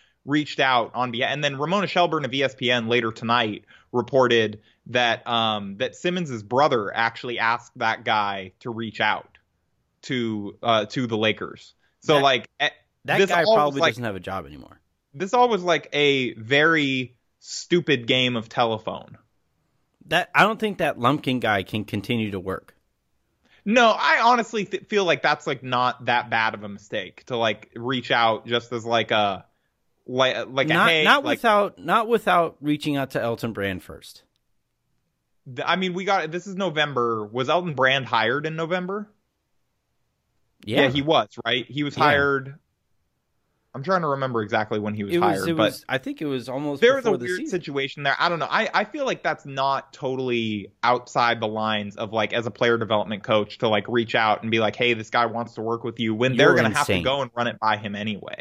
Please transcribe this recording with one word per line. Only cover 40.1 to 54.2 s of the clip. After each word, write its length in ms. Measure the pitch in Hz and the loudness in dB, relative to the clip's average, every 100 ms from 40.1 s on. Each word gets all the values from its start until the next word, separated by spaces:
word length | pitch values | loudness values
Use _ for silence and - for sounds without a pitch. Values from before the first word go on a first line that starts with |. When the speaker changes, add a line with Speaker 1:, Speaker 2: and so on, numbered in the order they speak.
| _ _ _ _ _ | _ _ _ _ _
Speaker 2:
Yeah. 180 | - 127 | -4 2
Speaker 1:
Yeah, 60 | 139 | 2
he 120 | 139 | 2
was, 280 | 139 151 107 - 117 | 2 2 0 -4 -2
right? 200 | 123 - | -2 -2
He 180 | 135 | -6
was 140 | 147 143 | -4 2
Speaker 2:
Yeah. 60 | |
Speaker 1:
hired 560 | 151 147 143 139 135 143 _ _ _ _ _ _ _ _ _ _ _ 131 | 4 4 2 -2 -4 -16 _ _ _ _ _ _ _ _ _ _ _ -10
I'm 80 | |
trying 180 | 135 190 | -2 0
to 60 | 160 | 0
remember 340 | 139 135 117 | -2 -2 -2
exactly 380 | 104 110 107 110 | 0 0 0 -2
when 140 | 107 | -4
he 100 | 107 | -4
was 100 | 101 | -2
Speaker 2:
It 60 | 170 | 0
was, 180 | 104 98 | 2 0
Speaker 1:
hired, 120 | 165 | 0
Speaker 2:
it 80 | 165 | 2
Speaker 1:
but 60 | |
Speaker 2:
was, 220 | 107 - - | 2 0 -4
I 80 | 131 | -6
think 240 | - 285 | -4 -8
it 40 | 151 | -6
was 220 | 131 117 | -6 -6
almost 320 | 127 147 143 | -6 -6 2
Speaker 1:
there 140 | 480 539 | 4 4
was 80 | 240 | 2
a 40 | |
Speaker 2:
before 80 | - | -2
the 80 | - | -2
Speaker 1:
weird 140 | 180 | -6
Speaker 2:
season. 180 | 311 185 | -4 -6
Speaker 1:
situation 440 | 156 139 139 - | -4 -4 -4 -2
there. 120 | 143 135 | -2 2
I 120 | 165 | 2
don't 100 | 170 | 0
know. 80 | 139 | -2
I, 200 | 180 220 | -2 0
I 100 | 175 208 | -2 -2
feel 200 | 302 269 | -4 -4
like 160 | 180 | -4
that's 240 | 170 151 147 | -4 -6 -6
not 460 | 135 135 135 - | -2 0 0 -4
totally 800 | - 131 131 131 120 113 107 98 _ | -8 -6 -4 -2 -2 -2 -4 -8 _
outside 600 | 120 123 - 143 120 117 | 0 0 0 0 2 2
the 60 | 110 | -2
lines 500 | 107 110 107 101 - | -2 -2 -2 -4 -8
of, 160 | 110 | -4
like, 180 | 110 107 | -2 0
as 140 | 120 113 | -2 -4
a 40 | |
player 260 | 98 120 117 | 0 2 2
development 460 | 107 110 95 104 | 2 0 0 -6
coach 340 | - 110 104 - | 0 0 0 -2
to, 100 | 113 | 0
like, 180 | 107 101 | 0 0
reach 260 | 120 113 | -2 0
out 260 | 123 | 2